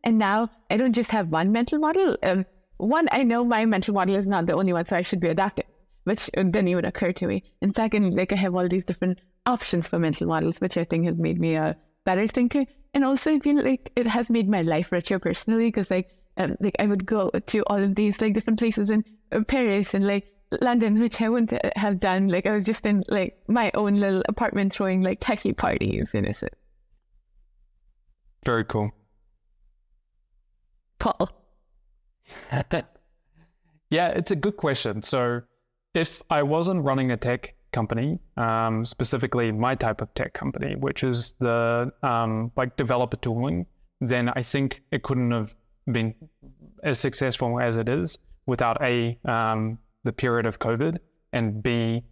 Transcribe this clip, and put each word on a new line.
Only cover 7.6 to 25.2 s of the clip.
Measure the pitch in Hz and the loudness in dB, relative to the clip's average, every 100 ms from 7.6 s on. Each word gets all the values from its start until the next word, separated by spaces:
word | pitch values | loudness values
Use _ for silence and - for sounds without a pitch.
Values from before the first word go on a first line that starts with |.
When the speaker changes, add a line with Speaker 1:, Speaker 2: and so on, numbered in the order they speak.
Speaker 1:
And | 190 202 | -2 0
second, | 220 214 196 170 | 0 2 2 2
like, | 185 | 0
I | 196 | 0
have | 190 180 | 0 0
all | 180 | 0
these | 185 180 | 0 -4
different | 180 180 180 _ _ - | -2 -2 -4 _ _ -2
options | 247 - 175 165 | -2 0 -2 -2
for | 170 | 0
mental | 160 156 170 | 0 0 -2
models, | 160 165 170 | 0 -2 -2
which | 185 175 | -2 -2
I | 170 | -2
think | 165 170 | 0 0
has | 165 | 0
made | 160 170 | -2 0
me | 165 160 | 0 2
a | 156 156 _ _ - | 0 -2 _ _ -2
better | 185 214 | 0 0
thinker. | - 247 285 269 - - | 0 0 0 -2 -6 -6
And | 277 | 0
also, | 269 269 - 302 | 2 2 2 2
I | |
feel | 285 294 | 2 2
like | - 262 - - | 2 0 -2 -2
it | 240 | 0
has | 220 233 | 0 0
made | 233 196 | 2 2
my | 208 | 2
life | 165 156 175 | 2 0 0
richer | 175 - 190 | -2 0 -2
personally, | 165 170 - 226 233 | -2 -4 0 2 2
'cause, | 220 190 | 0 0
like, | 185 185 _ _ - | -2 -2 _ _ -4
um, | 185 - | -4 -2
like, | 208 - | -4 0
I | 208 | 0
would | 202 185 | 0 0
go | 220 185 | 0 0
to | - - 214 - | -2 -2 -2 2
all | 202 | 2
of | 196 196 | 2 2
these, | 208 196 | 2 2
like, | 220 | 0
different | 208 220 220 | 0 0 0
places | 233 214 202 | 2 0 2
in, | 220 - - _ | 0 0 -10 _
uh, | - | -2
Paris | 220 269 240 196 196 | 0 2 2 2 0
and, | 196 196 | 0 2
like, | 202 - _ _ - | 0 -4 _ _ 0
London, | 247 240 220 214 | 2 4 4 4
which | 233 - | 2 2
I | 226 | 0
wouldn't, | 240 226 | 2 0
uh, | - - - | 0 -2 0
have | 208 190 | 0 2
done. | 202 185 196 | 2 2 2
Like, | 175 196 | 2 2
I | |
was | 208 190 | 0 0
just | 220 214 | 0 2
in, | 208 - | 2 2
like, | 202 190 - - | 0 -2 -6 0
my | 226 214 | 2 2
own | - 208 202 | 0 2 2
little | 202 190 - | 2 2 0
apartment | 214 233 - 196 | -2 -2 0 -2
throwing, | - 196 185 | 0 0 2
like, | 185 | 0
techie | 196 | -2